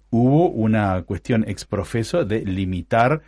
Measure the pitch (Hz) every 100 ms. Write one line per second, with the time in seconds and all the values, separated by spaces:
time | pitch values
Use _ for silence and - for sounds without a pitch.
0 | _ 117 123 147 175 113 110 110 101 92
1 | 85 95 - 113 107 101 - 98 92 117
2 | 107 175 113 110 98 92 92 92 - 117
3 | 123 156